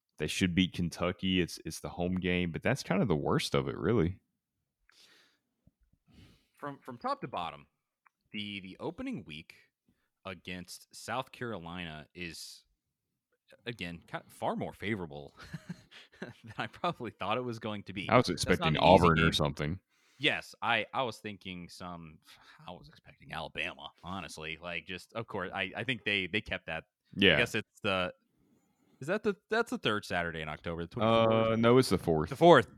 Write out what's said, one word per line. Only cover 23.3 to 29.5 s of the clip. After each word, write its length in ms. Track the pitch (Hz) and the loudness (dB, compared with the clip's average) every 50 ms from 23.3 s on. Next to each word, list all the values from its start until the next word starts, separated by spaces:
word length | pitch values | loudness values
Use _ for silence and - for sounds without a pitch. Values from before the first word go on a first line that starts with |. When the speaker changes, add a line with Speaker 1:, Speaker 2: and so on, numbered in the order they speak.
Speaker 2:
Alabama, 580 | 78 80 78 - - 82 78 87 73 67 73 - - _ | -10 -8 -8 -8 -6 -4 -4 -4 -6 -8 -14 -16 -16 _
honestly. 560 | - 87 95 98 78 - - 80 78 80 78 76 | -12 -10 -8 -8 -10 -10 -10 -10 -10 -10 -10 -10
Like, 240 | 87 87 85 85 85 | -10 -8 -8 -8 -8
just, 260 | - 90 90 - - | -10 -10 -12 -12 -10
of 140 | - 113 113 | -10 -10 -10
course, 240 | - - 98 90 95 | -8 -6 -6 -6 -6
I, 200 | - 98 95 95 - | -4 -4 -6 -4 -6
I 80 | 95 110 | -6 -4
think 200 | 131 127 104 - | -4 -4 -4 -2
they, 220 | 107 104 98 92 | 0 0 0 0
they 140 | 85 87 104 | 0 -2 -4
kept 260 | - - 98 92 - | -4 -4 -6 -8 -6
that. 180 | 87 80 80 - | -6 -8 -8 -8
I 320 | _ _ _ _ _ - | _ _ _ _ _ -10
Speaker 1:
Yeah. 200 | - 98 90 78 | -4 -2 0 2
Speaker 2:
guess 180 | - 120 - - | 2 0 0 -2
it's 260 | 110 - _ _ - | -6 -6 _ _ -8
the, 300 | - 104 95 92 90 90 - _ _ _ _ _ _ _ _ _ _ _ _ _ _ _ _ - | -4 -2 -2 0 -2 -4 -6 _ _ _ _ _ _ _ _ _ _ _ _ _ _ _ _ -10
is 80 | 135 156 | -6 -4
that 140 | 196 214 | -4 -2
the, 120 | - 208 190 - _ - | -2 -2 -4 -4 _ 0